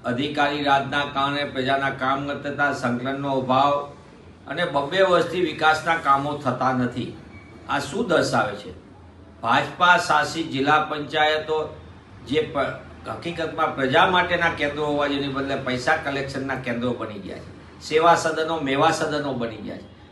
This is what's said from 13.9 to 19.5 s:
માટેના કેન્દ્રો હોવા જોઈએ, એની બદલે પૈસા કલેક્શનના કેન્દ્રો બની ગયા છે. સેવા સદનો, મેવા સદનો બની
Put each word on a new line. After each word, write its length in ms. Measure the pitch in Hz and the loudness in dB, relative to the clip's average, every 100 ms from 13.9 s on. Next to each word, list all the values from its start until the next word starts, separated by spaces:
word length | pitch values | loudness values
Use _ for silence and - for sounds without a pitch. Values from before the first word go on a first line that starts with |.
| 160 190 | 4 6
માટેના 420 | 180 175 175 170 | 4 2 0 0
કેન્દ્રો 380 | 160 147 143 151 | 0 -4 -2 -2
હોવા 200 | 147 143 | 0 0
જોઈએ, 160 | 143 | 0
એની 100 | 139 | -4
બદલે 240 | 135 135 131 | -4 -4 -4
પૈસા 400 | 127 127 - 143 | -4 -2 0 0
કલેક્શનના 580 | 143 135 139 131 135 | -2 -4 -4 -6 -6
કેન્દ્રો 380 | 131 123 117 123 | -6 -4 -4 -4
બની 260 | 117 104 101 | -4 -8 -10
ગયા 200 | - - | -12 -14
છે. 420 | - - - - | -16 -18 -20 -16
સેવા 340 | - 156 170 | 0 4 6
સદનો, 460 | 165 165 156 160 160 | 6 4 0 0 -2
મેવા 300 | 135 135 160 | 0 4 4
સદનો 420 | 160 151 147 143 | 2 -2 -2 -4
બની 220 | 123 117 | -4 -6